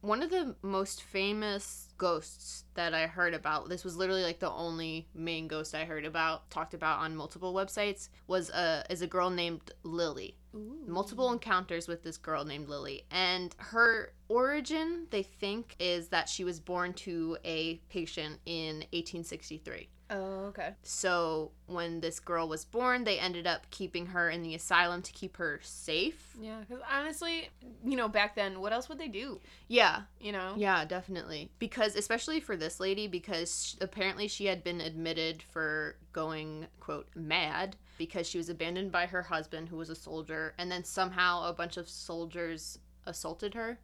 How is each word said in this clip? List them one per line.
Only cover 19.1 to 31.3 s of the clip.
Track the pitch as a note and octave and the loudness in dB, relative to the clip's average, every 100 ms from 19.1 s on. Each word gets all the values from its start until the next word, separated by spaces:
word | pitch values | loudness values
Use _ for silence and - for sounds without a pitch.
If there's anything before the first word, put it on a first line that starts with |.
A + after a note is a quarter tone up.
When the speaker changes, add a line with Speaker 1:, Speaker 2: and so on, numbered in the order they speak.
| F3 | -6
Speaker 1:
sixty-three. | E3+ - - D#3 - - - - - | -8 -10 -10 -12 -10 -10 -12 -18 -8
Speaker 2:
Oh, | G3+ F#3+ F#3+ G3 | -6 -4 -6 -8
okay. | G3+ E3 G3+ | -6 -8 -8
Speaker 1:
So | - - F#3+ F3 E3+ D#3 D#3 - - | -8 0 4 4 4 2 -2 -8 -8
when | F3 E3+ E3 | -4 -2 -2
this | D#3+ E3 | -2 -4
girl | - E3+ E3 | -2 0 0
was | D#3 | -2
born, | - A3+ B3 B3 | -4 2 4 4
they | A3 G3 | 4 2
ended | F3+ F3 F3 | 2 0 0
up | E3 - | 0 -2
keeping | - F#3 F3 F3 | -6 -4 -4 -2
her | F3+ E3+ | 2 2
in | E3+ | 2
the | E3 D#3+ | -2 -6
asylum | - F3 F3 F3 | 4 6 8 4
to | F3 | -6
keep | - F#3 - | -10 -10 -2
her | E3 D3 | -2 -2
safe. | - - - D#3+ B3+ D#4+ - A#3 | -8 -12 0 2 2 -2 -14 -14
Speaker 2:
Yeah, | A3 A3 G#3 | -10 -10 -10
'cause | B3 C#4+ | -10 -2
honestly, | C#4 D4+ D4+ E4+ E4 - - B3 A3+ | 0 0 -4 -2 -2 -4 -12 -20 -8
you | A#3 C4 | 0 2
know, | A3+ | 4
back | G#3 G#3 | 4 4
then, | G#3 G3 F#3+ | 4 -2 0
what | G3 | 0
else | A3+ B3+ | 0 0
would | D4+ | -8
they | D#4+ | -6
do? | G3 C4+ G#3 - - - | -6 -6 -8 -12 -20 4
Speaker 1:
Yeah. | A#3+ G3+ D#3+ G3+ - | 8 10 8 -4 -10
Speaker 2:
You | G#3+ | -6
know? | G3+ F#3 G#3 | -4 -2 2
Speaker 1:
Yeah, | G3+ F#3 D#3 | 6 6 4
definitely. | F3+ F3+ F#3 - | -2 -4 -6 -4